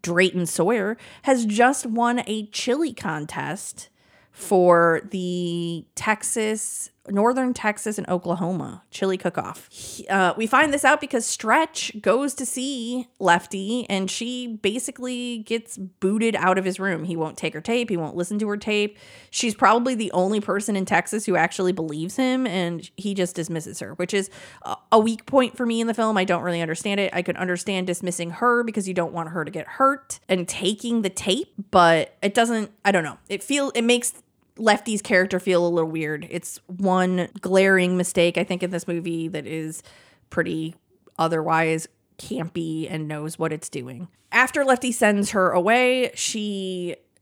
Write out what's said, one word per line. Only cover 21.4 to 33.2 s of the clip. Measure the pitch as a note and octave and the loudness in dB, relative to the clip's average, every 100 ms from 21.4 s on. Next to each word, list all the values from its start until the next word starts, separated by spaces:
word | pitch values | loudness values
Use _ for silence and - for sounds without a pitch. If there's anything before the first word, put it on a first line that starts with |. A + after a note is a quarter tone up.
| E3+ - F#3 | 0 0 -2
believes | F3+ D#3+ D3+ F3 - | -2 -4 -6 -6 -2
him, | B3+ C4 B3+ | 0 0 0
and | F#3 E3+ E3+ - - | -2 -2 -6 -10 -8
he | G3+ | -6
just | G3 F3 | -2 -2
dismisses | - E3 D#3+ - - | -4 -4 -6 -6 -12
her, | G2 | -12
which | D#3+ F3+ | -6 -2
is | G3+ F#3+ - - - | -2 -2 -10 -20 -16
a, | - - - | -12 -8 4
a | A3 | 4
weak | A3+ A3 - | 4 -2 2
point | C4+ B3 - | 2 2 0
for | A#3+ | -2
me | A3+ | 0
in | A3+ | -2
the | |
film. | A3+ A3 G#3 | 0 0 2
I | |
don't | F#3+ F3 | 2 0
really | F3 E3+ | 0 -2
understand | D#3+ E3 G#3 G3+ | -2 -4 -2 -2
it. | F#3+ | 0
I | F3+ | -2
could | F3+ - | -4 -4
understand | F3+ F3 G#3 F#3+ F3+ | -2 -4 -2 -4 -2
dismissing | F3 F3+ F3 E3+ | -4 -4 -6 -8
her | E3+ A#3+ A#3+ | 0 2 2
because | A#3 G#3+ F#3+ | 0 -4 -2
you | |
don't | F3+ E3+ | -2 -2
want | E3+ D#3+ | -4 -6
her | F3 | -6
to | D3+ | -6
get | D#3 - | -8 -8
hurt | - C4+ C#4 - - - | 2 2 2 -8 -12 -2
and | A3+ E3+ | -2 0
taking | - G3 G#3+ A#3 A#3 | -2 -2 -2 -2 -2
the | F#3+ | -2
tape, | F#3+ G3 A#3+ G4 - - | -2 -2 -2 -2 -10 2
but | F#3+ E3+ D#3+ - - | 6 6 6 0 -4
it | G3+ | 0
doesn't, | A3 A#3 A3+ G3+ _ | 2 2 0 -4 _
I | G3+ | 0
don't | F#3+ | 2
know. | D3+ - | -2 -10